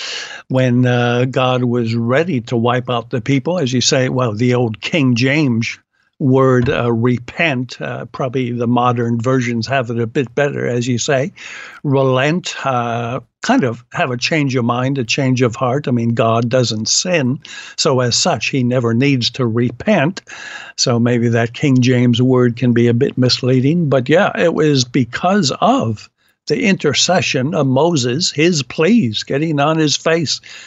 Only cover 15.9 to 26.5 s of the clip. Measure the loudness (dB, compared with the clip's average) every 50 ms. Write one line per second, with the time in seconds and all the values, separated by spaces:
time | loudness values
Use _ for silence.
15.9 | -2 0 0 0 0 2 2 2 2 2 0 2 2 0 0 0 -2 -4 -4 -2
16.9 | -2 -2 0 0 0 0 0 0 -2 -4 -6 -12 -18 -18 -18 -10 -6 -2 0 2
17.9 | 2 2 2 0 0 0 0 0 0 -2 -2 -2 -2 0 0 0 0 0 0 0
18.9 | 2 2 2 2 2 2 0 -2 -2 -2 -2 -2 0 0 -2 -2 -4 -4 0 0
19.9 | 2 2 2 0 -2 -6 -12 -18 -18 -18 -16 -16 -16 -16 -18 -12 -8 -4 0 0
20.9 | 2 2 2 2 2 2 2 2 2 0 0 -2 -2 -2 0 2 4 4 4 4
21.9 | 4 4 4 4 4 4 4 4 4 4 4 2 2 0 0 2 2 4 4 4
22.9 | 4 2 0 0 0 0 0 2 0 0 0 2 2 2 2 2 2 0 0 0
23.9 | 0 0 2 2 2 2 2 2 0 0 0 0 2 2 2 2 2 2 0 0
24.9 | 0 -2 -2 -2 -4 -2 0 0 2 2 0 0 -2 0 2 2 2 2 0 -2
25.9 | -4 -6 -10 -18 _ _ _ _ _ _ _ -4